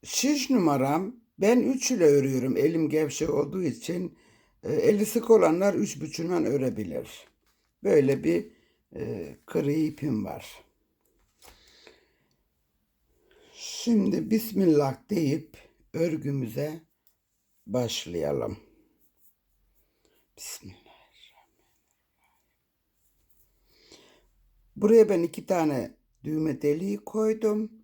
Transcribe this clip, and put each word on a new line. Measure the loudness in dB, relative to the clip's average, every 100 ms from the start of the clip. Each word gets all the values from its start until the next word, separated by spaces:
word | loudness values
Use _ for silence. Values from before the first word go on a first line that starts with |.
Şiş | -6 -2 0 0 2
numaram, | 2 4 2 2 0 -4 -10 _ _
ben | 2 4
üç | 2 0 -2
ile | 4
örüyorum. | 6 6 4 0 0 2
Elim | 2 2 0
gevşek | 0 -2 -2 -2
olduğu | -2 -2 -2
için, | -4 -6 -6 -6 -6 -12 _ _ _ _
e, | -4
eli | 0 2 2 2
sık | -2 6
olanlar | 6 6 4 2
üç | 0 -2 -4
buçuğundan | -10 -8 -4 -2 0
örebilir. | 0 -2 -4 -6 -8 -10 -16 -20 _ _ _ _ _
Böyle | 2 4 4 2
bir, | 0 -2 -2 _ _ _ _ -12
e, | -10 -10 -12 -16 -8
kırı | -4 -2
ipim | 0 -2 -2 -4 -4 -4
var. | -10 -16 -20 _ _ _ _ _ _ _ _ -20 -20 _ _ -20 _ _ _ _ _ _ _ _ _ _ _ _ _ _ _ _
Şimdi | -18 -16 -8 0 2 2 -2 0
Bismillah | -2 -2 0 2 4 2 -4 _
deyip | -2 0 -2 -6 -20 -20 _ _
örgümüze | -4 -2 -2 -4 -6 -6 -6 -6 -8 _ _ _ _ _ _ _ _ -6
başlayalım. | -4 -4 -6 -8 -4 -2 -2 -4 -8 _ _ _ _ _ _ _ _ _ _ _ _ _ _ _ _ _ _
Bismillahirrahmanirrahim. | -16 -16 -18 -20 _ _ _ _ -20 _ _ _ _ _ _ _ _ _ _ _ _ _ _ _ _ _ _ _ _ _ _ _ _ _ _ -20 _ _ _ _ _ _ _ -2
Buraya | 4 8 6
ben | 4
iki | -2 -6 -4
tane | 0 0 0 -4 -10 _ _
düğme | -8 -4 -4 -2
deliği | -2 -2 -2 -6
koydum. | -6 -2 -2 0 -2 -2 -6 -12